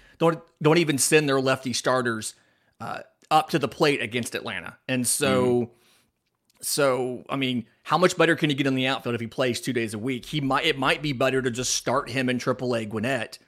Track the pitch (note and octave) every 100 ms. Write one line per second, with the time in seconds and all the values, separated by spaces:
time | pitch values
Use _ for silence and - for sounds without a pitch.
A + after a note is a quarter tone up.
0 | - - E3 D#3+ - - D#3 E3+ D#3 C#3
1 | - D#3 D3 C3+ C3 C3 C3 A2+ - B2+
2 | A#2+ A2+ G#2+ - _ _ _ - A2+ -
3 | - _ - D#3 - E3 B2 - D#3 C#3+
4 | A2+ A#2+ A2+ - A#2 F#2+ E2 - - B2+
5 | A#2+ - C#3+ C3 B2+ B2 A#2 _ _ _
6 | _ _ _ _ _ _ - - C#3 B2+
7 | B2+ A#2+ - C#3 C3 B2 - _ - D#3
8 | F3+ - E3 E3 D#3 C#3 C#3 C3 C3 C3+
9 | B2+ A#2 A2+ - C3 A2+ - A#2 A2 G#2+
10 | A#2+ B2 - D3+ C#3 C3+ D#3 C3+ C3 E3
11 | D3+ B2 C3 C3 B2+ A#2+ B2 - - C3+
12 | C#3+ B2+ B2+ B2+ C3+ B2 B2+ A#2 G#2+ G#2+
13 | A#2 C3 A2 -